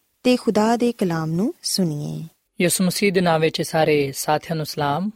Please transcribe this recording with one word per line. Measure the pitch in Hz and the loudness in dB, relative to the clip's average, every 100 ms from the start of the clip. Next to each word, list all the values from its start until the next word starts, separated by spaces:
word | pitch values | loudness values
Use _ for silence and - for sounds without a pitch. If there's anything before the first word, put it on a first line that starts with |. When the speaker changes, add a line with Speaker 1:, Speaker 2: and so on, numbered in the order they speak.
| _ _ | _ _
Speaker 1:
ਤੇ | 254 247 | 2 2
ਖੁਦਾ | - 208 214 233 | 2 2 2 2
ਦੇ | 240 | 0
ਕਲਾਮ | 233 190 165 160 | 0 -2 0 -2
ਨੂੰ | 165 233 - | 0 -2 -4
ਸੁਣੀਏ। | - - 175 147 151 156 160 - _ - | -6 -2 0 -2 -6 -8 -10 -16 _ -2
Speaker 2:
ਯਿਸੂ | 175 - | 0 2
ਮਸੀਹ | 185 - 202 | 0 2 2
ਦੇ | 190 | 2
ਨਾਮ | 175 160 | 2 2
ਵਿੱਚ | 160 - | 2 0
ਸਾਰੇ | 165 165 156 151 139 | -2 0 2 2 0
ਸਾਥੀਆਂ | 135 - 151 - 160 | -4 -2 -2 -2 -6
ਨੂੰ | 151 | -6
ਸਲਾਮ। | - 147 143 202 | -4 -2 -2 -4